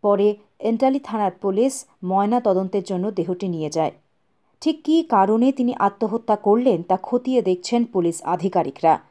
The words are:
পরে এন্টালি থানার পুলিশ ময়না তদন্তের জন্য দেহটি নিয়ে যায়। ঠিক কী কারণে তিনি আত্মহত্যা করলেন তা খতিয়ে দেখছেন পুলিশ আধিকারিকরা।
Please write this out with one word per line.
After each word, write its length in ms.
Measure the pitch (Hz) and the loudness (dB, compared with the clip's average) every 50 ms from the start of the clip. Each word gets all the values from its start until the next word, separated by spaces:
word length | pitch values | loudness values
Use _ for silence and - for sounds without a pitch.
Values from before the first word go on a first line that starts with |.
| - | 2
পরে 340 | 208 202 202 202 208 208 208 _ _ _ _ | 2 2 4 2 0 0 -2 _ _ _ _
এন্টালি 420 | - 220 233 220 269 262 269 277 | -4 -2 0 2 2 0 0 0
থানার 300 | 277 - 214 220 208 190 180 - | -4 -6 -6 -2 -2 -2 -4 -2
পুলিশ 440 | - 196 190 196 233 269 262 - - _ _ _ - | -4 -2 0 2 0 0 0 -4 -14 _ _ _ -6
ময়না 360 | 180 185 190 202 208 233 247 | -2 0 0 2 2 0 0
তদন্তের 420 | 240 220 185 185 190 185 - 202 190 | 2 2 2 2 0 -2 -4 -6 -4
জন্য 280 | - 196 180 180 214 | -4 -4 -4 -4 -4
দেহটি 380 | 214 190 165 160 180 180 202 190 | -2 -4 -4 -4 -4 -4 -4 -6
নিয়ে 220 | 175 165 156 151 | -4 -4 -6 -4
যায়। 200 | 151 165 156 151 - _ _ _ _ _ _ _ _ _ _ _ _ _ | -2 -2 -2 -2 -4 _ _ _ _ _ _ _ _ _ _ _ _ _
ঠিক 240 | - 311 302 311 _ | -4 -4 -4 -2 _
কী 180 | - 311 330 330 | 0 0 0 2
কারণে 500 | 330 240 202 190 196 214 226 240 262 269 | 2 4 4 4 4 4 2 2 2 2
তিনি 220 | 277 254 240 247 | 0 -2 -2 0
আত্মহত্যা 640 | - - 196 202 - 233 214 196 233 - - 214 | 0 -2 -2 0 -2 -4 -4 -4 -6 -2 -2 -2
করলেন 460 | 208 - 208 202 233 247 269 208 165 170 | 0 2 2 2 4 4 2 0 0 0
তা 160 | - 185 190 - | -2 -2 -4 -2
খতিয়ে 400 | - - 247 247 262 262 247 208 | -4 -4 -4 -2 0 -2 0 2
দেখছেন 420 | 185 185 180 - - 233 240 240 | 0 -2 -2 -2 -2 -2 -2 -2
পুলিশ 380 | 233 - 190 170 170 170 - - | 0 -2 0 0 0 -2 -4 -4
আধিকারিকরা। 760 | - 175 175 160 190 180 185 160 139 135 - - 165 156 - - _ | -4 -4 -2 -2 -2 -2 0 -2 -2 -6 0 2 2 2 2 0 _